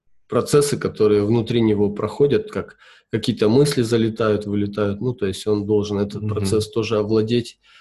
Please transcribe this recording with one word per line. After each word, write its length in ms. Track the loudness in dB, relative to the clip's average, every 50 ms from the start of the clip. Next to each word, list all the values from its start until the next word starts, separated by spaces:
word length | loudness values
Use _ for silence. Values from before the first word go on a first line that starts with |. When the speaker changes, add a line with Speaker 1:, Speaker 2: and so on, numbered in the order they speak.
| _ _ _ _ _ -4
Speaker 1:
процессы, 500 | -2 -2 0 2 2 2 2 2 0 -2
которые 460 | -4 -4 0 2 2 4 4 2 2
внутри 360 | 2 2 0 0 0 0 2
него 300 | 2 2 2 2 2 0
проходят, 600 | 0 -2 -6 -4 0 2 2 2 2 0 -2 -4
как 260 | -8 -8 -8 -10 -12 _ -20 -20 -20 _ _ _
какие-то 360 | -6 -4 -2 -2 0 2 2 4
мысли 340 | 4 4 4 4 2 0
залетают, 640 | 0 2 2 0 0 0 -2 0 0 0 0 0 -2
вылетают. 540 | -2 -2 -2 -2 -2 -2 -2 -2 -2 -2 -4
Ну, 120 | -4 -6 -4
то 120 | -4 -4
есть 200 | -4 -4 -4 -2
он 200 | -2 -2 0 0
должен 320 | 0 0 0 0 0 -2 -2
этот 240 | -4 -4 -6 -6
Speaker 2:
Мгм. 120 | -6 -6 -4
Speaker 1:
процесс 360 | -2 -2 0 0 0 0 -2
тоже 280 | -4 -4 -2 0 0 -2
овладеть 600 | 0 0 0 0 2 2 0 -2 -2 -4 -10 _ _ _ -20 -20